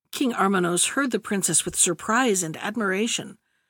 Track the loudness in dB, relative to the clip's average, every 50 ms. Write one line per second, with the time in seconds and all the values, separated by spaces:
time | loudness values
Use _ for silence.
0 | _ _ -4 -2 -2 0 0 2 2 2 2 2 2 2 2 2 0 0 0 0
1 | 0 0 0 -2 -2 -2 -2 0 0 2 2 2 0 0 0 0 2 2 0 -2
2 | -2 0 2 4 4 4 2 2 0 -4 -6 -6 -6 -6 -4 -2 -2 0 0 0
3 | 0 -2 -2 -4 -6 -8 -14 _ _ _ _ _ _